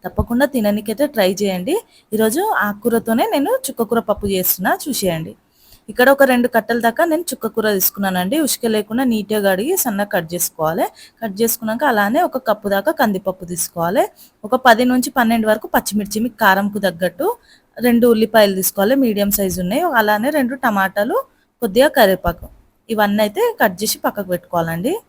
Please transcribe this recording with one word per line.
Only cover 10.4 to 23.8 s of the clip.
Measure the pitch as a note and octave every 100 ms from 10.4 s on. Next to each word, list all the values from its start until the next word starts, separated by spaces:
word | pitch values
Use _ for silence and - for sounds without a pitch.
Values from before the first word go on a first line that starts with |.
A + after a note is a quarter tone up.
| - - D#3 E3 F#4 - - _
కట్ | A3+ F#3+
చేసుకున్నాక | A3+ - A3 A3+ D4+
అలానే | A3 G3+ C#4 F4
ఒక | C4 -
కప్పు | G#3 G3+ G3
దాకా | A#3+ E4
కందిపప్పు | A#3 F#3+ - F3+ E3+
తీసుకోవాలి. | F3 - F3 E3+ A3+ G4 _ - _ G#3
ఒక | B3+ B3+
పది | A3 B3
నుంచి | B3+ B3+ C4
పన్నెండు | A3+ A#3 G#3+
వరకు | G#3+ - C4+
పచ్చిమిర్చి, | - G3+ G3+ A3 A#3
మీకు | - G#3
కారంకు | F#3+ G3+ G#3 F#3+
తగ్గట్టు | E3 F3+ - E4+ B4 _ _ _ -
రెండు | A#3+ A#3 A#3+ A3
ఉల్లిపాయలు | A3 A3+ G3+ F#3+
తీసుకోవాలి, | F#3+ - G3+ C#4 B3+
మీడియం | G3+ G3+ G3+
సైజు | G3 F3 F3+
ఉన్నాయి. | B3 F4 B3+
అలానే | G#3 G#3 B3+ D#4
రెండు | B3 C4+ B3
టమాటాలు, | G3+ F#3+ G3 G#3+ G#4 C5+ _ _ _
కొద్దిగా | A#3 G3 C#4+ C#4
కరివేపాకు, | G3+ F#3 E3+ E3+ - - _ _ _
ఇవన్నీ | G#3+ G#3 G#3
అయితే | G#3+ G#3 A#4+ A#4
కట్ | A#3 F3+